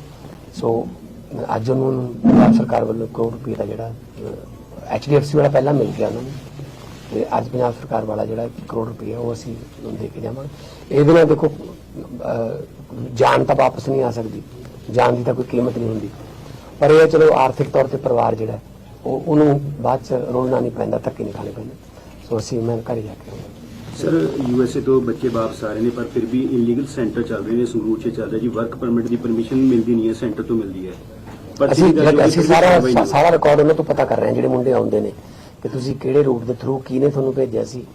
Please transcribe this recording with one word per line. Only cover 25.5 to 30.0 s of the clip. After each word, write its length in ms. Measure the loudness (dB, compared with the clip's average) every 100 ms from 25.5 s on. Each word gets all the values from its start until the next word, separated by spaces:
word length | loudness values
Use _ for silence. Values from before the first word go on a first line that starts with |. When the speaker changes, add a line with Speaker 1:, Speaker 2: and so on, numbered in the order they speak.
| -4
Speaker 2:
ਆ 80 | -8
ਰਹੇ 80 | -4
ਨੇ, 100 | -2
ਪਰ 140 | -2
ਫਿਰ 220 | -4 -4 -2
ਵੀ 160 | -2
ਇਲੀਗਲ 440 | 0 0 0 0 -2
ਸੈਂਟਰ 360 | -4 -4 -4
ਚੱਲ 220 | -4 -6
ਰਹੇ 100 | -4
ਨੇ, 120 | -2 -2
ਸੰਗਰੂਰ 340 | -2 -2 -2
'ਚ 80 | -4
ਚੱਲ 200 | -6 -4
ਰਿਹਾ 100 | -4
ਜੀ। 100 | -2
ਵਰਕ 280 | -2 -6 -4
ਪਰਮਿਟ 280 | -2 -2
ਦੀ 120 | 0 -2
ਪਰਮਿਸ਼ਨ 400 | -2 -2 0 2
ਮਿਲਦੀ 380 | 4 4 2
ਨਹੀਂ 140 | 0